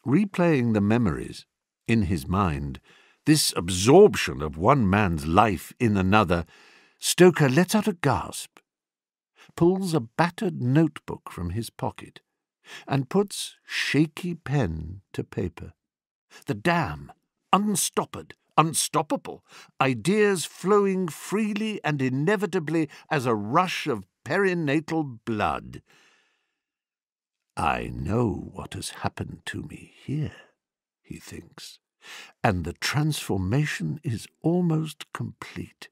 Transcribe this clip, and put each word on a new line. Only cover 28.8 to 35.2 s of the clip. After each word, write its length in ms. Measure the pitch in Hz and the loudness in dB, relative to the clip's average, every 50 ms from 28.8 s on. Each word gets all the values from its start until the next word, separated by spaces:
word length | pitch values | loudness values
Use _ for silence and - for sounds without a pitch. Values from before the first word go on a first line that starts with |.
| - - - - | -12 -12 -12 -8
happened 400 | - - _ - 101 - - 78 _ | -8 -8 _ -8 -10 -10 -10 -14 _
to 160 | - - - - | -10 -10 -10 -10
me 320 | - - - - - _ _ - | -10 -14 -18 -20 -20 _ _ -10
here," 320 | - 131 156 151 - - - - _ _ _ _ _ _ _ _ _ _ _ | -6 -4 -4 -4 -6 -8 -12 -20 _ _ _ _ _ _ _ _ _ _ _
he 160 | _ _ 76 | _ _ -18
thinks, 640 | 82 - - 92 80 85 - _ - - - - _ _ _ _ _ _ - - - - - _ _ - | -16 -16 -18 -18 -18 -18 -20 _ -20 -20 -20 -20 _ _ _ _ _ _ -20 -18 -18 -20 -20 _ _ -2
"and 220 | 120 95 90 80 | -2 0 0 -4
the 80 | 87 85 | -6 -8
transformation 1300 | _ - - - 139 147 156 147 - - - 110 98 92 92 110 143 151 147 - - 175 156 147 - _ | _ -6 -2 -2 0 -2 -2 -2 -4 -4 -4 -4 -2 0 0 0 0 0 -2 -4 -6 -6 -6 -6 -6 _
is 240 | 131 113 98 - - _ _ - | -6 -6 -6 -8 -14 _ _ -2
almost 680 | 156 170 180 180 170 160 156 160 156 - _ - _ | 0 0 2 2 0 0 0 -2 -6 -10 _ -18 _
complete. 800 | - - | -10 -10